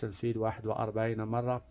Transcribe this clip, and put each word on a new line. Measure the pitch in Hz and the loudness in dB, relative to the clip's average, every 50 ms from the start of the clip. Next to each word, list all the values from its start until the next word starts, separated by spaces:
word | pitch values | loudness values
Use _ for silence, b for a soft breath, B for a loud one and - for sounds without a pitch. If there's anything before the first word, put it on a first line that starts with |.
الفيل | 120 107 95 - - 120 113 110 | -2 -6 -4 -2 -2 0 2 2
واحد | 110 110 110 - 110 | 2 0 0 -2 -2
وأربعين | 107 - - 117 110 104 110 113 113 113 110 | -2 0 0 0 0 2 2 2 2 2 0
مرة | 110 110 117 120 120 123 123 120 - - | 0 0 0 2 2 2 0 -2 -4 -6